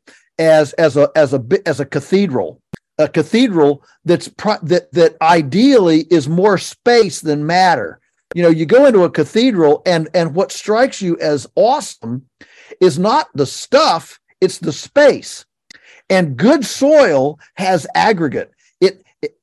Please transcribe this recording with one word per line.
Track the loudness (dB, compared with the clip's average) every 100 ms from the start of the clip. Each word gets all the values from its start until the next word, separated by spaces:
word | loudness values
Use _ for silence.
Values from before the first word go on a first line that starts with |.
| _ _ _ -2
as, | 2 2 2
as | 0 0 2
a, | 0
as | 2 0
a | -2
bi-, | -2 -4
as | -2 -6
a | -6
cathedral, | -8 -2 -2 0 -4 -6 -12 _ -20 _ -4
a | -2
cathedral | -2 -2 0 0 2 0 0 _ _
that's | -2 -2 -4
pro-, | -8 -6 -4
that, | -2 -4 -2
that | 0 0 2
ideally | 2 2 0 0 4 4 4 0 2
is | 0 0
more | 0 0 0
space | -4 -4 0 2 0 -4
than | -6 -4 -2
matter. | 0 2 0 -4 -14 _ _ -10
You | 0
know, | 2
you | 2 2
go | 4 4
into | 4
a | 2
cathedral | 0 -2 0 0 2 2 2 0
and, | -2 -2
and | -2 -2
what | -4 -6
strikes | -6 -4 0 0 -2
you | -6 -4
as | -2 -4 -4
awesome | 0 0 0 -6 -14 -12 -12 _ _ -20 _ -18 -2
is | 0 0
not | -2 -2 -4
the | -6 -6
stuff, | -6 -2 0 2 -2 -8 -20 _ -4
it's | -4 -4
the | -10
space. | -10 -4 2 2 2 -8 -20 _ _ _ -20 _ _ -2
And | -2 -2 0
good | 2 2
soil | -2 -2 2 4 4 2 -2 -6 _
has | -6 -2 -2 -2
aggregate. | -2 0 0 -4 -6 -10 _ _ -2
It, | -2 -2 _ -14
it, | -14 _